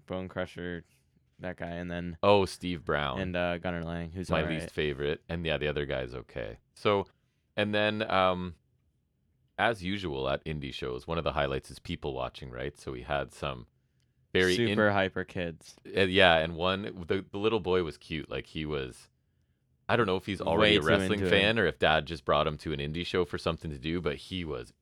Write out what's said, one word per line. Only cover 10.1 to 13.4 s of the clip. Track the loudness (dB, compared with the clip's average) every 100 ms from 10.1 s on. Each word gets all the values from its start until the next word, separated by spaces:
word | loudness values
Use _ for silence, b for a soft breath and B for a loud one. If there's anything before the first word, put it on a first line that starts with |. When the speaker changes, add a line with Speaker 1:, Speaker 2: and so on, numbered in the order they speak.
| -4 -2
Speaker 2:
at | -2 -4
indie | -6 -8
shows, | -8 -8 -8 -4
one | -2
of |
the | -2
highlights | 0 0 -2 -6
is | -16
people | -10 -8 -6
watching, | -6 -6 -8 -14
right? | -8 -8 -8
So | -12
we | -12
had | -4 -4 -4
some | -8